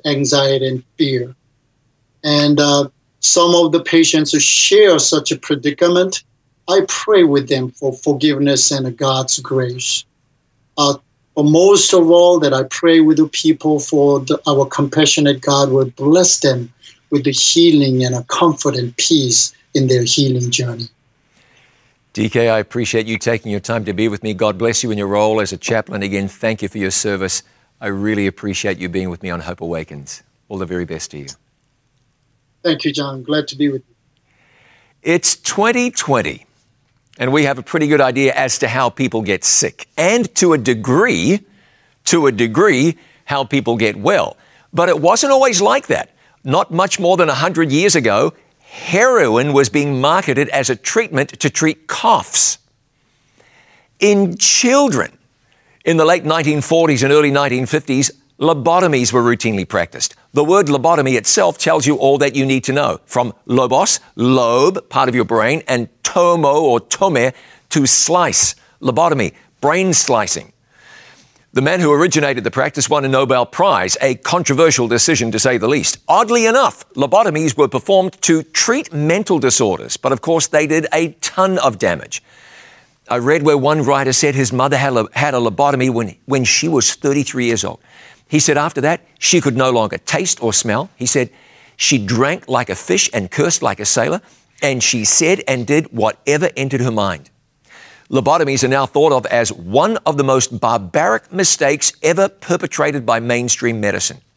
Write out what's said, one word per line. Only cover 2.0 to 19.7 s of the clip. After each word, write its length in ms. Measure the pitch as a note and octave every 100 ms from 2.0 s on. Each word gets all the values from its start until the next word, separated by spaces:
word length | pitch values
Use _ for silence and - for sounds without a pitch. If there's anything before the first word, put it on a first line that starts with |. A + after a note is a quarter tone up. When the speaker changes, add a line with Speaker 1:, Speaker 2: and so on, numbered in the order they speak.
| _ _
Speaker 1:
And, 380 | D3+ D3 D3 D3
uh, 280 | D3 C#3+ C#3+ _ _ _
some 340 | - F3 E3+
of 180 | F3 D#3+
the 80 | E3
patients 520 | - E3 D#3+ D#3 D3+
who 80 | D3
share 580 | - - - G3+ G3+ D#3
such 340 | - D3+ -
a 40 | D3
predicament, 880 | - D3 C#3+ C#3+ E3+ F3+ F#3 F#3+ - _ _ _ -
I 140 | F#3+ F#3+
pray 360 | - - G3+
with 240 | E3 C#3 C3
them 220 | C3+ B2+
for 240 | - C3+
forgiveness 760 | B2+ - C#3 D3+ C#3 C#3+ C3 -
and 240 | C#3 B2+ -
God's 400 | C3+ C3 C3 -
grace. 680 | B2+ C3 B2 B2 - - - _ _ _ _ _ _ -
Uh, 220 | C#3+ C#3 _ _ _
but 100 | D3+
most 500 | D3 D#3+ F#3+ G3+ -
of 160 | F#3 E3
all, 280 | F3 F3 F3
that 120 | C#3+
I 120 | C3
pray 360 | C3 - E3+ E3
with 160 | D#3 D#3
the 120 | D3+
people 520 | - D#3+ D3+ D#3 D3
for 400 | - D3+ C#3+ C#3
the, 180 | C3+ D3 -
our 200 | C#3 C3+
compassionate 760 | - C#3 D#3 D3 - C#3+ C3+
God 300 | C#3+ C#3 C#3
will 180 | C3+ C3
bless 520 | - C#3 E3+ F3 -
them 300 | C#3 B2+ A#2+ _ - _ -
with 160 | C#3+
the 80 | C3+
healing 720 | C3 - E3+ E3+ D3+ C3+ B2+
and 100 | B2+
a 100 | B2
comfort 520 | - - E3+ D3 C#3+ B2+
and 180 | A#2+ -
peace 560 | - D#3+ C3 A2+ - - _